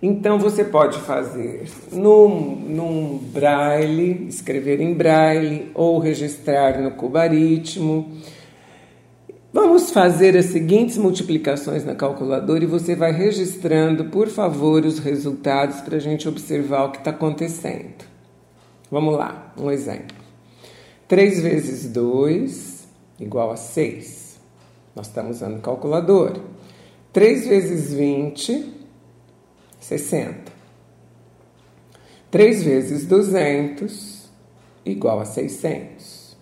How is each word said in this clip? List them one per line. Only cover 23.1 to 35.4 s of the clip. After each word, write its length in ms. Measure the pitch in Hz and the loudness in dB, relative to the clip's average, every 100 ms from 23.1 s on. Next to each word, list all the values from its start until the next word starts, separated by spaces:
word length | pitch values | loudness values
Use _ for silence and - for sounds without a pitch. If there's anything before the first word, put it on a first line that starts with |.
| _ | _
igual 320 | 104 123 117 | -8 -4 -4
a 40 | 113 | -4
seis. 840 | - - 135 - - - - - _ _ _ _ _ - | -8 -4 -4 -4 -16 -20 -20 -20 _ _ _ _ _ -18
Nós 100 | 107 | -12
estamos 300 | - 110 120 | -10 -10 -8
usando 260 | 101 110 | -8 -8
calculadora. 760 | 110 127 143 156 180 196 160 - - - - - - _ _ | -8 -6 -2 -2 4 4 2 -4 -14 -20 -20 -20 -20 _ _
Três 340 | - 214 262 233 | 4 4 4 2
vezes 480 | 202 170 170 143 | 2 2 -4 -4
vinte, 840 | 143 143 139 147 143 - 254 294 - - _ _ _ _ _ _ _ _ _ | -2 0 0 -4 -6 -6 -6 -6 -16 -20 _ _ _ _ _ _ _ _ _
sessenta. 720 | - - - 160 120 - - - _ _ _ _ _ _ _ _ _ _ _ _ _ _ _ - _ | -8 -8 -4 -4 -4 -12 -18 -20 _ _ _ _ _ _ _ _ _ _ _ _ _ _ _ -20 _
Três 320 | - 214 214 | 6 6 6
vezes 420 | 160 135 131 143 | 2 0 0 -6
duzentos 1300 | 156 190 202 190 147 143 143 - 202 - - - - _ _ _ _ _ | 2 2 4 2 2 0 -2 -6 -10 -10 -18 -20 -20 _ _ _ _ _
igual 340 | - 98 120 107 | -10 -4 -2 -2
a 60 | |
seiscentos. 1120 | 110 - | -4 -6